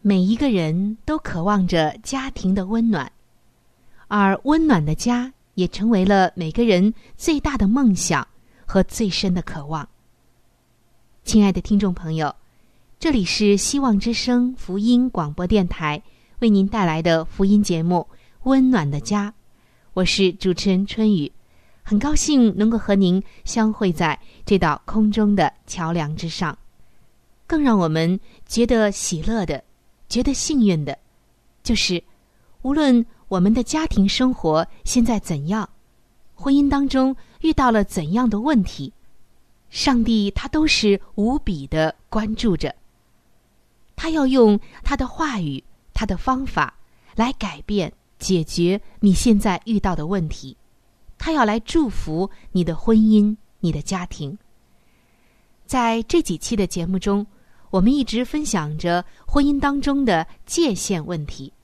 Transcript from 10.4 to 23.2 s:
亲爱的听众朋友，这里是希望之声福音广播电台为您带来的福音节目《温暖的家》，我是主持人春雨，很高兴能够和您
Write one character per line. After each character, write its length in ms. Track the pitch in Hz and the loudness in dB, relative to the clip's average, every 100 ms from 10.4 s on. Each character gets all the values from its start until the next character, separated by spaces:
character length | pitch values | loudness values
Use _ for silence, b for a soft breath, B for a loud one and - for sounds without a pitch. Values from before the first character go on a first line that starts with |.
| _ _ _ _ _ _ _ _ | _ _ _ _ _ _ _ _
亲 180 | - 220 | 0 4
爱 120 | 202 | 4
的 80 | 180 | 2
听 180 | - 202 | 0 0
众 140 | 196 | 0
朋 220 | 180 165 160 | -4 -6 -4
友， 200 | 147 - _ _ _ _ _ - | -4 -6 _ _ _ _ _ -6
这 120 | 330 | 0
里 120 | 262 | 0
是 320 | 180 - 208 202 | 0 0 2 2
希 240 | - 285 | 2 0
望 180 | 269 202 | 2 2
之 160 | 226 | 0
声 400 | 226 - 247 247 254 | -4 0 0 0 -4
福 200 | - 185 | -6 -2
音 320 | 214 247 254 | 2 4 2
广 240 | 220 151 | -2 -6
播 140 | 151 180 | -4 0
电 180 | 208 180 | 2 2
台 340 | - 156 147 b b b b | -2 -4 -6 b b b b
为 100 | 233 | 2
您 180 | 202 196 | 4 2
带 160 | 226 180 | 0 0
来 160 | 160 | 0
的 220 | 165 165 | 2 0
福 220 | 160 - 196 | 0 -2 2
音 180 | 208 | 4
节 180 | 202 170 | 2 0
目 240 | 165 175 156 b b b | 0 0 -2 b b b
《温 260 | 254 269 262 | 0 2 4
暖 220 | 247 147 | 2 0
的 80 | 143 | -4
家》， 320 | 143 208 202 - _ _ _ _ _ | -4 -4 -4 -10 _ _ _ _ _
我 100 | - | -2
是 300 | 185 - 190 | -2 2 2
主 200 | 175 190 | 2 -2
持 160 | 175 202 | -2 0
人 160 | 185 202 | 0 -2
春 280 | - 220 | 0 2
雨， 180 | 196 143 - _ _ _ - | 2 -2 -8 _ _ _ -20
很 160 | - 208 | -4 -2
高 160 | 277 | 2
兴 400 | 302 - 285 233 190 | 0 2 4 4 2
能 120 | 214 | 0
够 80 | 226 | 0
和 160 | - | 0
您 300 | 202 190 185 | 2 4 2